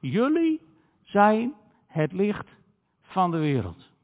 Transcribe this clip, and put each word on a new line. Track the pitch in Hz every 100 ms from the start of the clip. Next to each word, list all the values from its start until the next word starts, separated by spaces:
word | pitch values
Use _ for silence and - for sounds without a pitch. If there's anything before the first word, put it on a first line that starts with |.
"Jullie | 139 165 254 330 330 311 - _ _ _
zijn | _ 202 208 214 240 302 _ _ _
het | 165 151
licht | 185 208 202 - - _ _ _ _
van | _ - 175
de | 165
wereld." | 151 135 90 82 - _